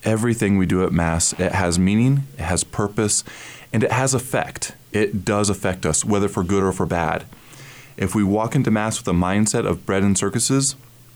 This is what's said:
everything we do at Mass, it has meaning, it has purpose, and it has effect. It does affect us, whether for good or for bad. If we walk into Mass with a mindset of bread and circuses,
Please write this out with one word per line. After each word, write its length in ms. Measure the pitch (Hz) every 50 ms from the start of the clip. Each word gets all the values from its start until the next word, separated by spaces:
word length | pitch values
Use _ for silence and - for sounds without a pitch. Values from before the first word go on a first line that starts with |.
| -
everything 520 | 107 110 110 113 120 113 113 110 98 101
we 100 | 98 92
do 180 | 82 92 90 92
at 80 | 82
Mass, 400 | - 87 85 82 82 82 - - - -
it 120 | 90 90
has 240 | - 98 95 87 85
meaning, 460 | 87 92 95 101 110 120 131 139 139 139 - - -
it 40 |
has 200 | 87 82 90 80
purpose, 640 | - - - - 104 101 - - 110 104 - - - - - - - - - - - -
and 100 | - 113
it 80 | 117 -
has 240 | 127 131 135 131 131
effect. 600 | 123 - - - 117 - - - - - - - - - -
It 320 | - 104 107 101 110 101 90
does 260 | 95 104 104 104 101
affect 340 | 98 - - 98 90 90 -
us, 200 | 82 80 - -
whether 240 | - 104 101 101 98
for 160 | - - 92
good 180 | 85 101 98
or 80 | 95 95
for 160 | 92 - 95
bad. 380 | 78 92 85 82 78 82 85 - - - - - - - - - - - - - - -
If 180 | - 95 95 -
we 80 | 110
walk 320 | 104 95 101 107 113 120 -
into 160 | 143 123 120
Mass 280 | 110 107 107 110 110 -
with 100 | - -
a 40 |
mindset 540 | 90 85 90 90 98 104 110 107 - 120 110
of 180 | 98 90 - -
bread 200 | - 98 98 98
and 120 | 101 98
circuses, 600 | - 101 101 - 120 117 - 135 139 135 135 - - - - - - - - -